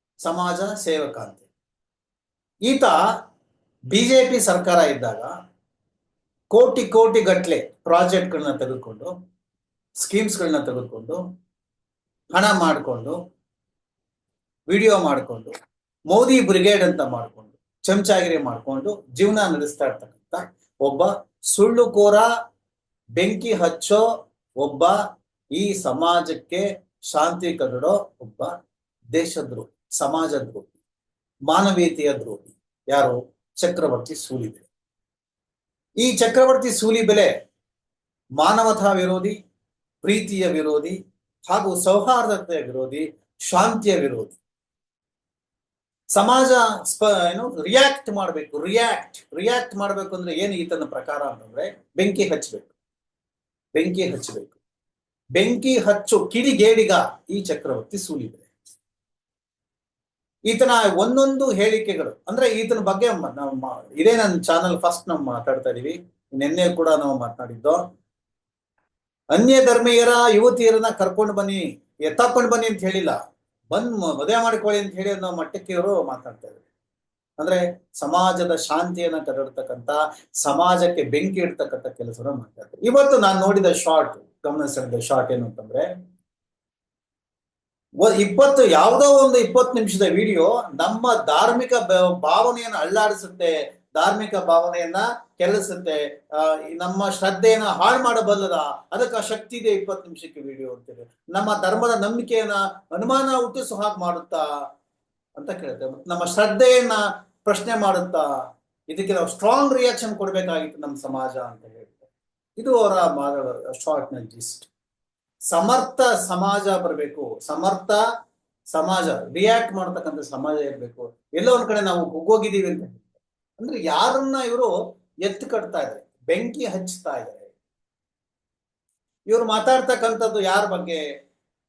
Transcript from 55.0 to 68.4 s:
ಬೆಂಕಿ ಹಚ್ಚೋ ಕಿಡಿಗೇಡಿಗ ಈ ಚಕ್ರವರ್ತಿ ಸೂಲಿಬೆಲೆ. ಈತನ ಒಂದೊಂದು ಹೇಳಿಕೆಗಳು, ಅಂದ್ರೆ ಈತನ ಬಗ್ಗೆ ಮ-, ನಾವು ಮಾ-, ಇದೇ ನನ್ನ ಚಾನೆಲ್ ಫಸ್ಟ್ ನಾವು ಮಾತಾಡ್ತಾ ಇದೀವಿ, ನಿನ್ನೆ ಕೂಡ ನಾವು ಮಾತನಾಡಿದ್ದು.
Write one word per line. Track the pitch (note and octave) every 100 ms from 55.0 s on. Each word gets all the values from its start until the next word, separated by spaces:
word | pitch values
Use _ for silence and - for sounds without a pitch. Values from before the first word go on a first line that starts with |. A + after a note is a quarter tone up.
| _ _ _
ಬೆಂಕಿ | D#3 A3+ A#3+ C4 B3
ಹಚ್ಚೋ | G3 G3+ - A3 -
ಕಿಡಿಗೇಡಿಗ | A3+ C#4 G#3+ G#3+ A3 G#3+ F3 - - -
ಈ | G3
ಚಕ್ರವರ್ತಿ | F3+ D3+ - B2+ - G3
ಸೂಲಿಬೆಲೆ. | - C#3+ A2 - _ _ _ _ _ _ _ _ _ _ _ _ _ _ _ _ _ _ _ _
ಈತನ | G#3+ A3 B3+ A#3 G#3 F3
ಒಂದೊಂದು | A3+ C4 C4+ C4+ C4+
ಹೇಳಿಕೆಗಳು, | G3 A3 A3 G#3+ E3 - - -
ಅಂದ್ರೆ | A#3 B3
ಈತನ | A3 A3 A3
ಬಗ್ಗೆ | F#3+ F#3+ A#3
ಮ-, | F#3+ -
ನಾವು | C3+ C#3 C3
ಮಾ-, | C3 - - D3
ಇದೇ | G3+ A3+
ನನ್ನ | G3+ F3
ಚಾನೆಲ್ | F3 E3 F3+ D3
ಫಸ್ಟ್ | F3 F3 F3+
ನಾವು | D#3
ಮಾತಾಡ್ತಾ | C3+ A#2+ B2+ B2+ B2+
ಇದೀವಿ, | A#2+ C#3 F3 - _ _
ನಿನ್ನೆ | C3+ C#3+ F3 F3 E3+
ಕೂಡ | D#3+
ನಾವು | D3+ C#3+ B2+
ಮಾತನಾಡಿದ್ದು. | A#2 - A#2+ A2+ C#3 F3 F3+ - _ _ _ _